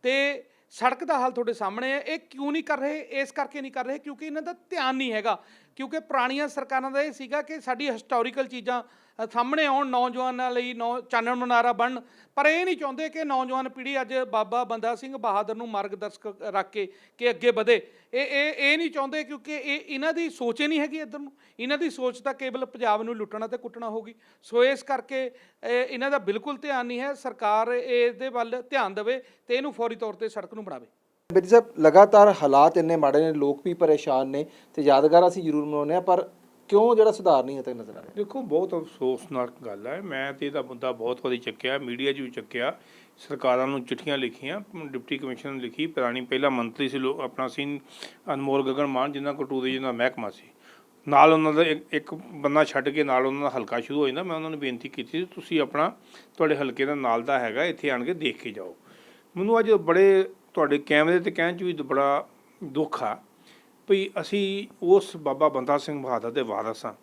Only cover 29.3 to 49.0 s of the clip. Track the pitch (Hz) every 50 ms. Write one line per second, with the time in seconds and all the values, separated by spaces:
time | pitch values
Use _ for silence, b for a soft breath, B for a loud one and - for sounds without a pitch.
29.3 | _ _ _ - 240 254 277 294 233 - 233 233 226 226 233 214 208 - 220 220
30.3 | 214 220 196 - 220 - 202 185 147 127 117 _ _ _ _ _ _ _ _ _
31.3 | 170 185 180 180 220 233 226 - - - 156 156 151 185 202 202 214 208 202 208
32.3 | 190 - 156 139 135 139 147 165 160 180 160 160 165 165 151 139 135 151 160 160
33.3 | 156 151 143 143 139 143 - 185 170 170 175 175 156 143 - 156 135 131 135 135
34.3 | 135 143 151 b b b b b _ - 143 143 139 135 147 156 160 175 180 180
35.3 | 175 190 170 160 147 151 147 151 147 147 147 147 160 185 180 190 180 175 - -
36.3 | - _ _ _ _ _ _ - 202 202 220 240 240 220 214 196 - - 190 185
37.3 | 156 135 127 131 139 135 127 131 123 117 110 101 - - - - - 202 208 202
38.3 | - 269 262 190 147 160 180 180 180 170 160 - - - 135 127 127 120 - -
39.3 | 139 127 123 120 - - - 117 101 98 104 123 147 180 196 185 139 135 135 139
40.3 | 135 139 143 143 139 147 131 127 131 120 127 131 123 117 113 120 127 127 - 135
41.3 | 127 120 120 120 - - - 127 135 139 143 123 120 120 135 139 139 143 135 123
42.3 | 123 - 104 - - 120 120 139 - b b b b b b b b _ - -
43.3 | 147 135 - 131 123 127 131 135 139 135 123 - 131 123 - 151 143 139 131 120
44.3 | 120 - - 135 170 208 208 - - 160 156 143 131 127 - - 151 135 143 131
45.3 | 127 - - 139 139 135 123 117 113 - 151 165 156 143 127 120 120 131 127 123
46.3 | 131 127 139 143 131 123 117 117 117 - 143 131 135 139 131 131 143 - 139 127
47.3 | - - 131 127 131 - 143 143 143 139 B B B B B B B B B -
48.3 | 151 139 143 139 135 139 135 131 131 139 147 139 135 127